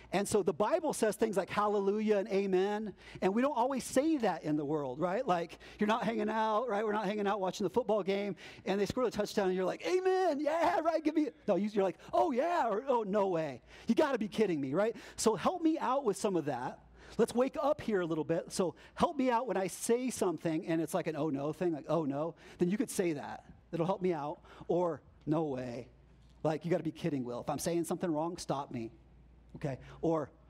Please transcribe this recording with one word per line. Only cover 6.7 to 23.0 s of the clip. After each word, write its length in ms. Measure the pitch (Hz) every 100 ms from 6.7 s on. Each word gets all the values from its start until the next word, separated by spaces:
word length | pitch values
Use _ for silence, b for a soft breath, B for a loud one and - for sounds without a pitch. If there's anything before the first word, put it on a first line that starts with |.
| 202
We're 80 | 220
not 140 | 208 196
hanging 200 | 214 196
out 140 | 208
watching 240 | 185 -
the 60 | 190
football 320 | 233 254 214
game, 340 | 180 196 202 165 B B
and 160 | - 196
they 60 | 196
score 180 | -
the 60 | 240
touchdown, 380 | 208 208 - 190
and 60 |
you're 100 | 185
like, 200 | 185 -
"Amen, 560 | - 359 370 370 370 285
yeah, 400 | 294 330 330 359
right, 220 | 320 320
give 120 | 311
me," 140 | 311 294 - -
no, 100 | 180
you, 120 | 208
you're 120 | 208
like, 140 | 190 - B
"Oh, 180 | 339 359
yeah," 380 | 240 330 349 240
or, 160 | 208 269
"Oh, 160 | 240 208
no 200 | 214 196
way. 340 | 165 156 123 B B B
You 80 |
gotta 240 | 233 302 247
be 100 | 208
kidding 320 | - 208 156
me," 140 | 135
right? 200 | 156 220 - B B
So 180 | 226
help 260 | 175 247 359
me 160 | 320 320
out 260 | 208 277
with 120 | 254 190
some 200 | 214 175
of 100 | 143
that. 320 | 123 131 - - B B B
Let's 160 | 226
wake 220 | 233 262 311
up 200 | 277 302
here 200 | - 202
a 60 | 170
little 180 | 160
bit. 280 | 151 170 -
So 240 | - 180 - B
help 220 | - 262 294
me 140 | 254
out 160 | 233 247
when 80 | 190
I 100 | 190
say 420 | - - 233 254
something, 560 | - 196 160 170 160 170
and 140 | 165
it's 140 | 160
like 140 | 185 160
an 80 | 156
"oh, 120 | 156
no" 240 | 135 143
thing, 200 | 151 180
like, 140 | 147 -
"Oh, 160 | 160
no," 320 | 147 139 160 - B B
then 120 | 175
you 80 | 208
could 120 | 226
say 220 | -